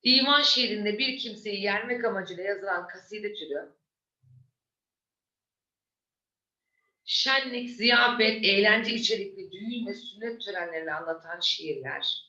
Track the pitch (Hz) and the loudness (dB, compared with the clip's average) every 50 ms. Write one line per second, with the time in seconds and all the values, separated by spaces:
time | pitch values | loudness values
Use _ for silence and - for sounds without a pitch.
0 | _ 240 254 262 262 277 285 294 294 285 - 254 247 214 214 214 208 208 208 214 | _ 6 6 6 6 6 4 6 6 4 4 2 2 0 0 -2 -2 -2 0 0
1 | 269 262 262 - - 233 202 - - 214 202 196 196 202 196 208 226 247 247 240 | -2 -2 -2 -4 -6 -8 -8 -8 -8 -6 -6 -2 -2 0 0 0 -2 -2 -4 0
2 | 233 220 196 196 185 185 185 175 185 196 202 190 196 196 180 175 175 175 - 185 | 0 0 0 -2 -4 -6 -8 -6 -2 -2 -2 -2 -2 -2 -2 -2 -4 -8 -14 -18
3 | - _ 208 214 208 208 - - 160 151 139 147 170 - _ _ _ _ _ _ | -16 _ -12 -8 -8 -8 -8 -2 0 0 0 0 -2 -8 _ _ _ _ _ _
4 | _ _ _ _ _ _ - - - _ _ _ _ _ _ _ _ _ _ _ | _ _ _ _ _ _ -20 -20 -20 _ _ _ _ _ _ _ _ _ _ _
5 | _ _ _ _ _ _ _ _ _ _ _ _ _ _ _ _ _ _ _ _ | _ _ _ _ _ _ _ _ _ _ _ _ _ _ _ _ _ _ _ _
6 | _ _ _ _ _ _ _ _ _ _ _ _ _ _ _ _ _ _ _ _ | _ _ _ _ _ _ _ _ _ _ _ _ _ _ _ _ _ _ _ _
7 | _ - - - - 262 269 269 269 262 247 240 247 240 - - 214 240 240 240 | _ -2 0 0 2 2 2 2 0 -2 -6 -6 -6 -6 -6 2 4 6 8 8
8 | 240 247 - - 220 214 220 220 - 190 196 196 202 214 214 226 226 247 233 226 | 6 6 4 4 2 2 2 2 2 2 4 6 6 6 6 4 2 0 -2 -2
9 | - - 220 196 196 196 - - 185 - 190 190 214 233 247 240 226 202 202 - | 0 0 0 0 -4 -8 -10 -12 -14 -14 -12 -10 -8 -6 -6 -6 -6 -6 -8 -10
10 | - - 196 208 220 233 226 226 - 202 190 180 170 170 165 160 160 160 151 156 | -12 -16 -14 -10 -10 -8 -8 -8 -10 -8 -6 -6 -6 -4 -6 -6 -6 -4 -6 -6
11 | 165 165 165 160 160 165 170 170 170 - - - 160 156 147 135 131 139 - - | -4 -4 -6 -6 -6 -12 -8 -4 -2 -2 -2 -2 -4 -6 -6 -6 -6 -8 -8 -4
12 | - 196 - - - | -4 -4 -6 -6 -10